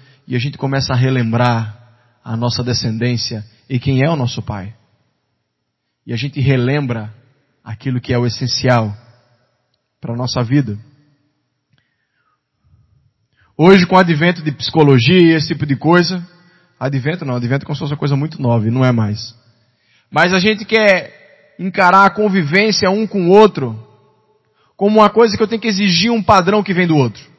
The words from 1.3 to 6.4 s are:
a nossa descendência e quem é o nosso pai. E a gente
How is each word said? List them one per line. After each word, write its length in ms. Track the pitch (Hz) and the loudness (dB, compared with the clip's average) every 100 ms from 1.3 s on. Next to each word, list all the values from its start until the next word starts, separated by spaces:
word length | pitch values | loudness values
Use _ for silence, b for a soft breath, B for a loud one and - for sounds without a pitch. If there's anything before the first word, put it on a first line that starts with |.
| 117 123 117 107 - _ _ _ _ | 0 0 0 -4 -12 _ _ _ _
a 140 | 117 117 | -10 -6
nossa 260 | 120 120 | -4 -4
descendência 840 | 123 120 120 110 123 120 - 107 107 b b | -4 -4 -4 -4 -4 -4 -6 -10 -14 b b
e 100 | 127 | -6
quem 240 | 139 131 | -2 0
é 60 | 143 | 0
o 80 | 160 | -2
nosso 240 | 123 - | -4 -6
pai. 340 | - 104 98 - _ _ _ _ _ _ _ _ _ _ _ _ - | -10 -10 -12 -18 _ _ _ _ _ _ _ _ _ _ _ _ -10
E 60 | |
a 40 | 117 | -8
gente 240 | 139 143 | -8 -2